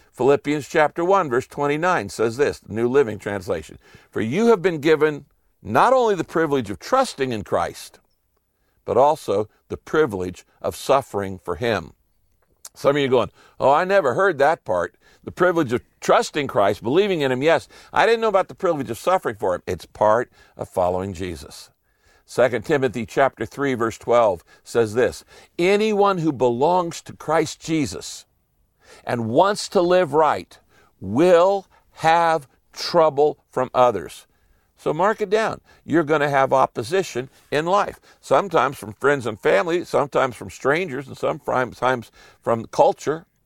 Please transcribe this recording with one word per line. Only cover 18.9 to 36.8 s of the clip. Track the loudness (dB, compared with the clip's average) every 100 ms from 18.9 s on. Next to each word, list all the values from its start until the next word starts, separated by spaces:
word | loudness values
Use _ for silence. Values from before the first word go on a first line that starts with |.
of | -6
suffering | -2 -2 -2 -4
for | -4
him. | -4 -6
It's | -10 -10
part | 0 2 2 0 _ _ -16
of | -6
following | -2 0 0 -4
Jesus. | -8 -10 -10 -14 -20 -20 _ _ _ _ _ -6
Second | 0 0 0
Timothy | -2 0 0 -4 -4
chapter | 0 0 0 -10
three, | -4 -4
verse | -2 -2 -4
twelve | 0 2 2 0 -8 _
says | -4 -2 0
this, | 2 0 -2 -16 -20 -12 -2
"Anyone | 2 2 2 2 2 2
who | -2
belongs | 0 0 2 2 2 -2 -8
to | -16
Christ | -10 -2 0 -2 -6
Jesus | -4 -2 -2 -6 -14 -16 -20 _ _ _ _ _ _ -14
and | -8 -6 0
wants | 2 2 0 -2
to | 0
live | 2 2 2
right | 2 2 2 -6 -20 _ _ _ _
will | -4 2 6 6 4 0 -6 _ _
have | -2 2 2 2 0 -4 _ _
trouble | -12 -2 2 4 4 2 0 _
from | -6 -2
others." | 4 4 2 -6 -16 -20 _ _ _ _ _
So | -4
mark | 0 0 -2
it | -2
down. | -2 -2 -8 _ _
You're | -2 0
gonna | 2 0 0
have | 2 2
opposition | 2 0 -2